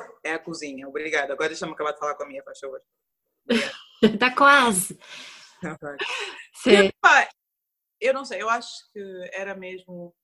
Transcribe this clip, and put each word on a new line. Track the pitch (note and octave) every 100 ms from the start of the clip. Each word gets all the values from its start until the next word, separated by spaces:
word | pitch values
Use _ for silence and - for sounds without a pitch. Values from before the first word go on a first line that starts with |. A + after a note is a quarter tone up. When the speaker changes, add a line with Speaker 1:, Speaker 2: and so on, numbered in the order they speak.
| - -
Speaker 1:
É | D#3
a | D#3+
cozinha. | - D#3+ D3 C3+ C#3
Obrigada. | C#3+ D#3 D#3 C#3
Agora | C#3 D#3
deixa-me | D#3+ E3+
acabar | D#3 D3+
de | D3
falar | D3 C#3+
com |
a | C#3+
minha, | C3+
faz | C3 C3+
favor. | C3+ C3 _ _ _ _ _ _ -
Speaker 2:
<laughs> | A#3 G3 - - - G#3+ A3
Tá | B3 B3+
quase. | C#4+ C#4+ B3 F#3 - - - - - - - _
Speaker 1:
Tá | D3+ -
quase. | D3+ C#3+ - B4 G4+ - -
Speaker 2:
Sim. | - B3+ G3+ G3
Speaker 1:
Epá, | - E4+ C#4+ - _ _ _ _ _ _ -
eu | A#3+
não | C4+ C#4
sei, | F#3+
eu | A3
acho | A#3+ A#3+ - -
que | G#3 G3 F#3 F3+
era | F#3+ G3 F#3+
mesmo | F#3 F#3 F3+ F3 F3 _